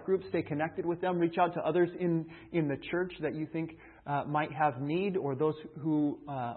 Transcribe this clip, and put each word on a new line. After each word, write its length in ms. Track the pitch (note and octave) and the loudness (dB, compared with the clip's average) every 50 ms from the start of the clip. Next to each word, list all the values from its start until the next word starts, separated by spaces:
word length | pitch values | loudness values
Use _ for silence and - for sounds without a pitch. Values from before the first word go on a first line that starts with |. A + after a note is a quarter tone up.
| - | 0
group. 180 | - F#3+ F#3+ - - | 0 0 0 0 0
Stay 120 | - F3 | -2 -2
connected 440 | D#3 - D3+ D3 D#3 D#3+ D3+ - F3 | 0 0 0 0 0 -2 -2 -4 -2
with 160 | E3+ F3 E3 | -2 -2 0
them. 180 | F#3 F#3 F#3 F3 | 0 0 2 2
Reach 180 | E3+ E3+ E3 F#3 | 2 2 4 4
out 140 | F3+ F3 E3+ | 4 4 4
to 60 | F3 | 0
others 280 | - D#3 D#3 F3+ F3 E3+ F3 - | -2 2 4 4 4 4 4 0
in, 260 | F3+ F3 E3 E3 D#3+ D#3+ - - - - | 0 2 2 2 0 -2 -10 -16 -16 -2
in 160 | - F3 D#3+ C#3+ | 0 0 2 2
the 100 | C#3 C3 - - | 0 -2 -4 -4
church 220 | - F#3 F3+ F#3 - - | -2 -2 -2 -2 -4 -4
that 140 | D3+ D3+ - | -4 -4 -2
you 120 | D#3 D#3 D3+ | -2 -6 -4
think, 260 | - E3 D#3+ D#3+ - - - - - - - - | -4 -6 -6 -6 -8 -14 -20 -20 -20 -16 -8 -4
uh, 160 | C#3+ C#3+ C3 - | -4 -2 -2 0
might 240 | D3 D3+ D3+ - | 0 0 0 0
have 300 | D3 C3 D#3 D3+ C3+ B2 | 0 2 2 2 2 0
need, 360 | C#3 C#3+ D3+ F3 F#3+ G#3 F#3 F#3 | -2 0 0 0 0 0 0 0
or 180 | A#2+ C#3 C#3 | -2 -2 0
those 200 | B2 D3+ D#3 D3+ D3+ - - - - | 2 2 0 0 -2 -8 -14 -12 -6
who, 360 | C3 D#3+ D#3 D3+ D3 D3 - - - - | -2 0 2 4 2 2 0 -2 -8 -10
uh, 280 | C#3+ C3+ B2 A#2+ A#2 | -6 -6 -4 -6 -6